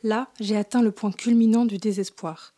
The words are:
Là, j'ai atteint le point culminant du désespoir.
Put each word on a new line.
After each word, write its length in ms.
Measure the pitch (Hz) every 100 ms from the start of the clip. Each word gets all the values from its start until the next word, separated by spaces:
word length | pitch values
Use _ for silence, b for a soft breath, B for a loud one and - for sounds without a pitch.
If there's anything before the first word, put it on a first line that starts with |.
Là, 260 | 220 214 262 _
j'ai 160 | 202 214
atteint 240 | 202 247
le 100 | 226
point 200 | 190 208
culminant 540 | 185 240 233 226 226 240
du 120 | 202
désespoir. 760 | 214 196 190 - 175 160 -